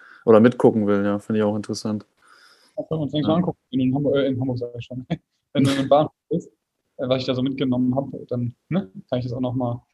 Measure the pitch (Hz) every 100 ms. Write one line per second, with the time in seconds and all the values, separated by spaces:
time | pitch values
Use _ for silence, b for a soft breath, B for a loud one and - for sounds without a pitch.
0 | b b - 110 120 120 127 110 101 101
1 | 101 101 - 107 104 107 104 107 110 107
2 | - _ b b b b b - - 160
3 | 143 147 151 165 175 - _ 127 131 131
4 | 143 139 139 123 131 120 120 120 - 127
5 | 123 165 _ _ _ 135 135 139 135 143
6 | 156 - - 175 - _ _ _ _ -
7 | 127 131 127 127 131 131 135 123 127 131
8 | 139 - - 123 120 - - 180 190 202
9 | - 127 123 123 127 123 123 120 -